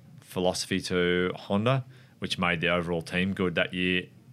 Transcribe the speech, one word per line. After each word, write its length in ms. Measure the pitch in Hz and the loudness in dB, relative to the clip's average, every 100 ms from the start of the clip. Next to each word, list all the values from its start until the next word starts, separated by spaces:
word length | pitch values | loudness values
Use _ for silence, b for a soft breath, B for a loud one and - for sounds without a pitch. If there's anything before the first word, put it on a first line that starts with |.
| - - | -20 -20
philosophy 600 | - 95 90 90 - 95 | -10 -2 0 0 0 -2
to 500 | - 90 87 90 90 - | 0 0 2 2 0 -2
Honda, 480 | - 101 113 135 127 B B B | -2 0 2 0 -2 B B B
which 200 | 95 - | -8 -2
made 200 | 87 87 | 0 2
the 80 | 85 | 2
overall 320 | 87 85 87 | 2 0 -2
team 320 | 80 90 95 | -2 0 0
good. 200 | 95 92 | 0 0
That 180 | 87 90 | 0 0
year, 300 | 92 92 90 87 - - | 0 0 0 -2 -12 -20